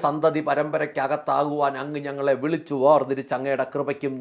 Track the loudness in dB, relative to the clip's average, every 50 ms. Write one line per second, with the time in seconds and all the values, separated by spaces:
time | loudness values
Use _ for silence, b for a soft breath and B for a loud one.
0 | 2 0 0 2 2 2 2 2 0 0 0 0 0 0 -2 -2 -2 -2 -4 -4
1 | -2 -2 -2 -2 -2 0 0 0 0 0 0 0 0 0 0 -2 -6 -6 -8 -6
2 | -6 -6 -6 -2 2 2 2 2 0 -2 -2 -2 -4 -4 0 4 6 6 6 6
3 | 4 2 -2 -4 -4 -4 -4 -4 -2 -2 0 -2 -2 -2 -4 -4 -4 -4 -4 -4
4 | -4 -6 -4 -4